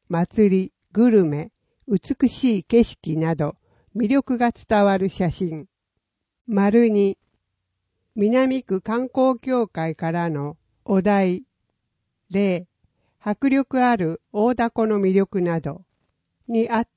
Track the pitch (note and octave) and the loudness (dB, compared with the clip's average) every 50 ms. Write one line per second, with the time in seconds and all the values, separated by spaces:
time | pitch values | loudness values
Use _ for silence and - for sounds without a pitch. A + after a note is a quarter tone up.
0 | _ _ F3 E3+ F3+ - - A3+ G#3 G3 F#3+ F#3+ F#3+ - - _ _ _ - G#3 | _ _ -4 -4 -4 -2 2 2 2 4 2 0 -2 -4 -10 _ _ _ -2 2
1 | A#3+ B3 A3 G3+ F3 D3+ C#3+ D3 E3+ A3 - _ _ _ _ _ _ C#4 G#3 - | 2 4 4 4 2 2 -2 -6 -8 -12 -16 _ _ _ _ _ _ -4 -4 -4
2 | - - C4+ - C#4 A#3 - - - B3 A3 F3+ - - A3+ A#3 A3 - - - | -4 -6 -2 -2 -2 -2 -2 -2 -2 0 0 -2 -2 2 2 2 2 2 -2 -10
3 | - - D#3 D#3 D#3+ E3 E3 C#3+ D3 D3+ - _ _ _ _ _ _ _ - G#3 | -10 -6 -4 -2 -2 -2 -2 -2 -4 -6 -6 _ _ _ _ _ _ _ -6 -4
4 | B3+ G#3 C4+ C#4 - - B3 A3+ A#3+ A#3 - - - - A3 G#3 G3+ G3+ G3 F#3 | -2 0 0 0 0 -2 -2 -2 0 -2 -2 -6 -4 -2 0 2 2 2 2 0
5 | F#3+ F#3+ - - F#3 E3 - - F#3+ E3 D#3+ D3+ D#3+ - _ _ _ _ _ _ | -2 -4 -4 -4 -4 -4 -2 -4 -6 -6 -6 -10 -14 -16 _ _ _ _ _ _
6 | _ _ _ _ _ _ _ _ _ A#3+ G#3+ G3 G3 G#3 G#3 A#3 A#3+ A3+ G#3 G3+ | _ _ _ _ _ _ _ _ _ -4 0 0 2 4 4 4 4 4 4 2
7 | G3+ G3 - - _ _ _ _ _ _ _ _ _ _ _ _ _ _ _ _ | 2 0 -2 -4 _ _ _ _ _ _ _ _ _ _ _ _ _ _ _ _
8 | _ _ _ G#3+ G3+ G#3+ A#3+ B3+ C4 C4 C4 C4 - - G3 F#3 - G#3+ A3 A#3+ | _ _ _ -2 0 2 2 2 2 2 0 -4 -4 -6 -6 -6 -4 -4 -4 -4
9 | C4 B3 - C4+ B3+ C4 C4 A#3 - C4 B3+ B3 A3+ - - E3 D#3+ E3 D#3 - | -6 -4 -2 0 2 2 0 -2 -4 -4 -2 -2 -2 -4 -6 -6 -6 -6 -6 -4
10 | F3 D#3+ E3 E3+ E3+ E3+ D3+ C#3+ C#3+ D3 D#3 - _ _ _ _ _ - G3 F#3+ | -4 -4 -2 -2 -4 -4 -4 -6 -6 -8 -10 -14 _ _ _ _ _ -2 0 0
11 | F3 G#3 G3+ G3 F#3+ F#3 F3+ F#3 - _ _ _ _ _ _ _ _ _ _ _ | 2 2 2 2 2 0 -2 -4 -8 _ _ _ _ _ _ _ _ _ _ _
12 | _ _ _ _ _ _ F#3 G3 G3+ F#3+ F3+ E3 F3+ - _ _ _ _ _ _ | _ _ _ _ _ _ -2 -2 0 0 -2 -4 -6 -12 _ _ _ _ _ _
13 | _ _ _ _ - G#3 G#3 - C#4 C4+ C4+ C#4 C4 - C#4 B3+ B3 B3 A#3+ G3 | _ _ _ _ -6 -6 -4 -2 0 2 2 2 0 0 0 0 2 2 2 0
14 | F3 D#3+ E3 - - _ - G#3 G#3+ B3 B3 B3 A#3 A#3 - A#3 A3 A3 G#3+ G3+ | -2 -4 -6 -8 -12 _ -2 0 0 0 2 0 -2 -2 -2 -2 -2 0 0 0
15 | G3 F#3+ F#3+ G3 G3 - - F#3+ F3 F3 E3+ D#3+ - C#3+ D3+ F#3 - _ _ _ | 0 2 2 2 0 0 -2 -2 -2 -2 -2 -4 -4 -6 -10 -12 -16 _ _ _
16 | _ _ _ _ _ _ _ _ _ - A#3 A3+ A#3 - A#3 A3 A#3 - _ | _ _ _ _ _ _ _ _ _ -4 -2 -2 0 0 -2 -2 -4 -4 _